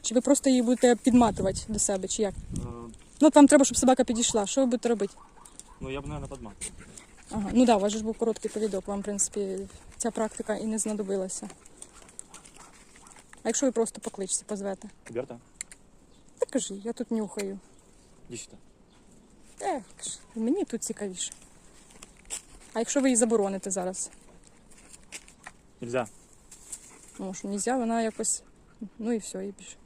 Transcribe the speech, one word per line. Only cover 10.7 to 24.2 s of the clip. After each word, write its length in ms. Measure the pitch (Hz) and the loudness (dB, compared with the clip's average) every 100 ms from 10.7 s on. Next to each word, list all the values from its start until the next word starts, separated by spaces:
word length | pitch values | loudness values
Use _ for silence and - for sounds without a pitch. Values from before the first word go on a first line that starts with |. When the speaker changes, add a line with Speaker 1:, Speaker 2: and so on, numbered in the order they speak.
| 220 | -2
Speaker 1:
знадобилася. 680 | 214 214 196 196 190 - 208 - - - - - - - - - - - - - - - - - - - | -2 -4 -2 -4 -4 -8 -12 -16 -20 -20 -20 -20 -20 -20 -20 -20 -20 -20 -20 -20 -20 -20 -20 -20 -20 -8
А 60 | 220 | -4
якщо 180 | 233 269 | 0 0
ви 60 | |
просто 280 | 233 226 - | 2 -2 -2
по 100 | - | -10
кличці 340 | - 190 - - | -8 -6 -6 -4
позвете? 420 | 208 196 190 208 - - | -6 -6 -8 -12 -18 -10
Speaker 2:
Берта? 260 | 113 131 120 - - - - - - - - - - | -8 -8 -12 -18 -18 -18 -18 -20 -20 -20 -20 -20 -6
Speaker 1:
Та 80 | - | -2
кажи, 240 | 269 - 196 | -2 -4 -8
я 80 | 208 | -8
тут 180 | 233 247 | -8 -4
нюхаю. 480 | 226 208 - 196 196 - - - - - - - | -4 -4 -6 -8 -8 -16 -20 -20 -20 -20 -20 -16
Speaker 2:
Іди 100 | 117 | -16
сюди. 180 | - 101 - - - - - - - - - - | -14 -20 -20 -20 -20 -20 -20 -20 -20 -20 -20 -8
Speaker 1:
Е, 200 | - 311 190 - | -4 -4 -6 -14
кажи, 120 | - - - | -12 -12 -12
мені 300 | - 220 359 | -4 0 0
тут 180 | 359 220 | 0 -4
цікавіше. 480 | - 220 202 185 - - - - - - - - - - - - - - - | -6 -6 -8 -6 -10 -10 -20 -20 -20 -20 -20 -20 -20 -20 -14 -14 -14 -20 -8
А 60 | 220 | -4
якщо 220 | 233 285 | 0 2
ви 80 | 269 | 4
її 80 | 240 | 4
забороните 540 | 233 226 196 196 196 | 4 4 2 -2 -6
зараз? 400 | 190 180 190 - - | -4 -4 -6 -10 -12